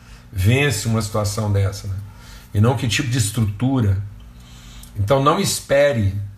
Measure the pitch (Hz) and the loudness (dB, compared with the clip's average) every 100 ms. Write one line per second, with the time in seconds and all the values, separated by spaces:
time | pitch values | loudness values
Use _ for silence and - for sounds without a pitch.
0 | - - - 104 95 127 143 - 117 110 | -20 -20 -10 0 2 4 2 0 -2 -2
1 | 107 107 101 - 104 101 98 - 101 95 | -2 -2 -2 -2 0 0 0 -2 -8 -8
2 | - - - - - 101 113 127 123 - | -10 -18 -20 -20 -4 2 2 2 0 -2
3 | - 131 - - 104 101 127 131 104 95 | 0 -2 0 0 -2 0 0 2 2 0
4 | 101 - - - - - - - - - | -4 -12 -20 -20 -20 -20 -20 -20 -10 -4
5 | 101 139 143 185 165 - - 139 143 120 | 0 2 4 2 0 -2 0 2 4 2
6 | 98 98 101 | 0 -2 -8